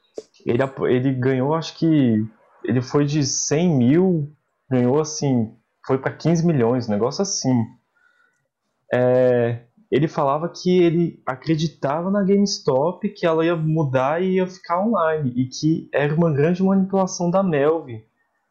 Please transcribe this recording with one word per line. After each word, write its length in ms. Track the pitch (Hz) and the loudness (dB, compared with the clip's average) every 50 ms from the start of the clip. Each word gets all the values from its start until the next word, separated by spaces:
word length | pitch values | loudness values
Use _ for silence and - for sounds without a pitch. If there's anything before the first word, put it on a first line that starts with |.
| _ _ - - - _ _ _ - | _ _ -20 -20 -20 _ _ _ -4
Ele 160 | - 117 127 | -2 0 0
apo-, 240 | 135 139 - - 82 | 0 -2 -4 -4 -2
ele 260 | 76 123 127 127 139 | 0 0 2 0 0
ganhou, 420 | 131 127 123 135 135 127 127 143 160 | -2 0 0 0 0 0 0 -2 -2
acho 220 | 160 156 - - | -4 -6 -8 -6
que, 480 | - 165 165 156 147 131 117 110 107 110 110 - _ _ _ _ _ - | -2 0 2 2 4 4 2 2 0 -2 -4 -8 _ _ _ _ _ -6
ele 160 | - 117 127 | -2 -2 -2
foi 240 | 120 - - 147 147 | -2 -2 0 0 0
de 180 | 143 147 156 139 | 0 0 -2 -2
cem 420 | 123 - - - - 143 156 180 180 | -2 -2 -4 -4 -2 -2 0 2 2
mil, 640 | 156 127 117 123 147 170 190 190 175 160 143 147 - _ _ _ _ _ _ - | 2 2 4 4 4 4 2 2 0 -2 -4 -8 -12 _ _ _ _ _ _ -2
ganhou 280 | 131 123 123 123 131 151 | 0 0 2 2 2 0
assim, 540 | 156 151 - - 147 139 131 120 110 113 - _ _ _ _ _ - | -2 -4 -4 -4 -2 0 0 0 -2 -4 -8 _ _ _ _ _ -6
foi 120 | - 131 135 | -4 -2 -2
pra 120 | - 139 | -2 -4
quinze 340 | 117 - - 156 170 165 165 | -6 -4 0 0 0 2 2
milhões, 420 | 175 160 131 113 113 127 127 113 - | 2 2 2 2 2 0 0 -2 -2
um 40 | |
negócio 280 | 104 101 110 131 143 - | -2 -2 -2 -2 -2 -4
assim. 420 | - - - - - 131 127 117 110 - - _ _ _ _ _ _ _ _ _ _ _ _ _ _ _ _ _ _ _ _ _ _ - | -4 -4 -4 -4 -2 0 0 0 0 -4 -8 _ _ _ _ _ _ _ _ _ _ _ _ _ _ _ _ _ _ _ _ _ _ -4
É, 680 | - 123 127 127 127 127 127 127 123 120 117 120 117 117 - _ _ _ _ - | -2 0 2 2 4 4 4 4 2 2 0 0 -2 -6 -10 _ _ _ _ -2
ele 180 | 101 135 156 156 | 0 0 0 0
falava 400 | - 165 147 139 139 151 170 170 | -2 -2 -2 -2 -2 -2 -4 -6
que 300 | - - - 180 180 180 | -8 -4 -2 2 2 4
ele 400 | 170 170 156 175 170 156 - - - | 4 4 2 2 0 -2 -4 -8 -8
acreditava 840 | - 131 127 - 151 160 151 165 156 - - - 135 143 165 175 190 | -8 -8 -6 -2 -2 -2 0 -2 -4 -6 -4 -4 -4 -2 -2 -2 -2
na 120 | 202 208 | -2 0
GameStop, 840 | 196 185 202 202 202 196 - - - 151 131 127 147 175 185 - - 202 | 2 2 2 2 2 0 -2 -4 -2 0 2 2 2 0 -2 -4 -6 -8
que 180 | - - 180 | -6 -2 -2
ela 180 | 165 160 160 165 | 0 0 2 2
ia 120 | 170 175 | 0 0
mudar 680 | 165 156 156 156 160 156 135 127 131 127 139 156 175 | 0 0 0 0 0 0 0 0 0 0 0 0 0
e 120 | 190 190 185 | 0 0 0
ia 120 | 185 185 | 0 0
ficar 340 | 185 185 - - - 170 180 | -2 -6 -10 -6 -4 -2 0
online, 520 | 202 233 226 180 165 160 160 156 143 127 - | 0 0 0 0 0 0 0 0 -2 -2 -2
e 100 | 127 131 | -2 -4
que 420 | 123 - - 147 156 160 - - - | -4 -4 -2 0 0 0 0 -2 -4
era 220 | - 135 143 147 151 | -2 0 0 0 2
uma 180 | 165 175 165 | 2 2 2
grande 300 | 147 135 143 170 180 180 | 2 2 2 2 2 2
manipulação 680 | 190 190 196 196 190 190 196 190 190 185 - - 175 175 | 2 2 2 2 0 0 0 0 -2 -2 -2 -4 -2 0
da 120 | 175 190 | 0 0
Melvin, 600 | 196 185 156 139 135 156 165 165 156 131 113 110 - _ _ _ _ _ _ _ _ _ | 0 2 2 2 2 2 2 0 -4 -10 -14 -16 -16 _ _ _ _ _ _ _ _ _